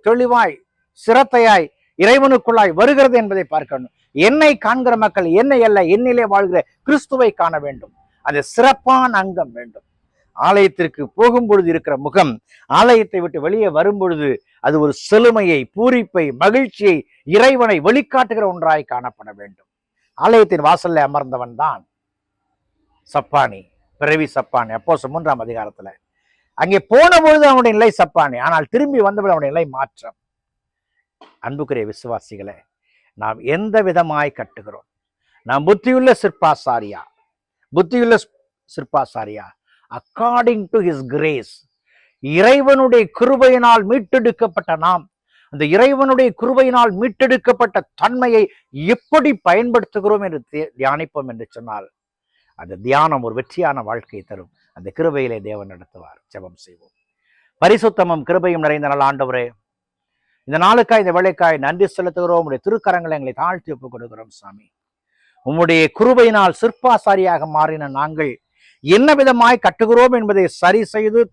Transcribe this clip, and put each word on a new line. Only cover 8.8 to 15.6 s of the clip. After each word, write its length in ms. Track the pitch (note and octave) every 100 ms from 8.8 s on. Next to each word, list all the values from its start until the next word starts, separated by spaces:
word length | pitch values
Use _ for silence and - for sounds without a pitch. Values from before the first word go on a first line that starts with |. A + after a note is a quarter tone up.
| B3+ C4 B3+ G3+
அங்கம் 300 | F#3+ F3+ C#3 A#2
வேண்டும். 280 | A#2+ - _ _ _ _ _ -
ஆலயத்திற்கு 680 | D#3 G3+ F#3+ D#3+ D#3+ - C#3 -
போகும் 300 | A#3+ A#3+ A3+
பொழுது 200 | G3+ E3+
இருக்கிற 220 | E3 D#3 C3+
முகம், 280 | C#3+ G3 D3+ A2 _ _ -
ஆலயத்தை 480 | D#3 A#3 A#3 G#3+ F#3+
விட்டு 180 | F3 D#3
வெளியே 280 | D#3 G#3+ G3+
வரும் 320 | D3+ F#3+ G#3
பொழுது 300 | F#3 D#3 C#3+ A#2 _ _ C3
அது 100 | D#3
ஒரு 80 | D3+
செழுமையை, 680 | - - G#3+ A#3+ A3+ F#3 D3